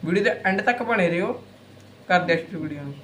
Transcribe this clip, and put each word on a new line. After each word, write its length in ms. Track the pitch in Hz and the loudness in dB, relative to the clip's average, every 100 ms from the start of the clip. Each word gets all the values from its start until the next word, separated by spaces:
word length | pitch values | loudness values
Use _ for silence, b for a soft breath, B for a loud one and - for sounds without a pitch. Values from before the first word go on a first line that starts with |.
ਵੀਡੀਓ 200 | 160 185 | 2 2
ਦੇ 60 | 202 - | 2 0
ਐਂਡ 160 | 190 196 | 0 0
ਤੱਕ 200 | 214 240 | 2 0
ਬਣੇ 260 | 233 226 175 | 0 2 2
ਰਹੋ, 220 | 170 202 - - - - - - - - | 2 -2 -4 -10 -20 -20 -20 -20 -20 0
ਕਰਦੇ 240 | 180 175 | 2 2
ਆ 40 | 165 | 0
ਸ਼ੁਰੂ 240 | - 180 | -2 -8
ਵੀਡੀਓ 200 | - 147 | -6 -8
ਨੂੰ। 120 | 143 139 | -10 -12